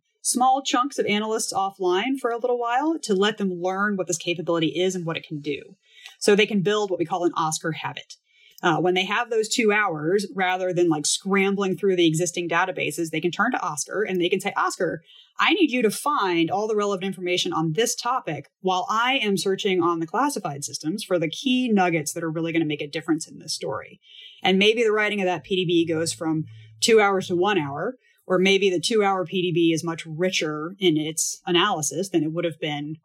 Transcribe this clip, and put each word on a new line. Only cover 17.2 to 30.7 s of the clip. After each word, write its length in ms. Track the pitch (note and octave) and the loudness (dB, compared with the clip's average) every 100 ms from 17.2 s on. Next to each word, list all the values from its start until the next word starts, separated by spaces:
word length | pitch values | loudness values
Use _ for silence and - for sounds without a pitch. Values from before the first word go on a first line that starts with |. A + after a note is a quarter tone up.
| F3 F3+ F#3 | -2 -2 -2
on 200 | D#3+ D#3+ | -2 0
this 240 | D#3 A#3+ - | 0 0 -2
topic 540 | A#3+ B3+ G#3 C#3+ - _ | -4 -4 -4 -8 -10 _
while 260 | F#3 F#3 - | -2 0 0
I 260 | G#3+ B3 | 0 2
am 220 | C4+ G#3+ G3 | 2 2 0
searching 460 | G3 F#3+ G#3 F#3 | 0 0 0 2
on 160 | E3+ E3+ | 2 0
the 80 | E3 | -2
classified 560 | G#3+ C#4 C4+ F3 C#3+ | 0 0 -2 -6 -8
systems 400 | - C3+ D#3 G3+ | -8 -6 -4 -4
for 160 | - F3+ | -2 0
the 100 | D#3+ | 0
key 420 | - C4+ B3+ B3+ | -2 0 0 2
nuggets 400 | G#3 F3+ E3 D3 | 4 4 2 -2
that 100 | F3 | -6
are 80 | E3 | -6
really 220 | D#3+ E3 | -4 -2
gonna 120 | E3 | 0
make 180 | D#3 D3 | 0 -2
a 40 | D3+ | -6
difference 400 | D#3+ D#3 D#3+ - | -6 -2 -2 -2
in 140 | - | -12
this 120 | D3+ | -10
story." 460 | - - G2+ - - _ - - - | -8 -6 -6 -10 -18 _ -20 -20 -2
And 160 | F#3 F#3+ | 2 6
maybe 240 | G#3 A3+ | 6 4
the 80 | A3+ | 4
writing 280 | G#3+ G#3 G#3 | 2 0 0
of 60 | F#3 | 0
that 160 | E3+ | -2
P 140 | - F#3 | -2 -2
D 80 | |
B 200 | F3 E3+ | 2 2
goes 280 | E3 D#3+ E3 | 2 0 -2
from 320 | - E3 D#3+ D3+ - - - | -4 -2 -2 -4 -12 -20 -4
two 200 | - A3 | 4 4
hours 260 | G3+ G3 - | 6 2 0
to 60 | |
one 240 | F3 G3 G3 | 0 2 2
hour, 400 | C#3+ C#3 G3 B3+ _ _ - | -2 -4 -6 -8 _ _ -2
or 100 | F#3 | 2
maybe 320 | F#3+ G3 F#3+ | 4 4 4
the 80 | F3+ | 2
two-hour 480 | - A3 G3 F#3+ E3 | 2 2 2 0 -2
P 160 | F#3+ | -2
D 80 | F3+ | 0
B 200 | E3+ E3 | 2 4
is 100 | E3 | 2
much 240 | E3+ E3 E3 | -2 -8 -10
richer 720 | D#3 F#3 F#3 D#3+ D3+ D#3 | -2 -2 0 -2 -4 -8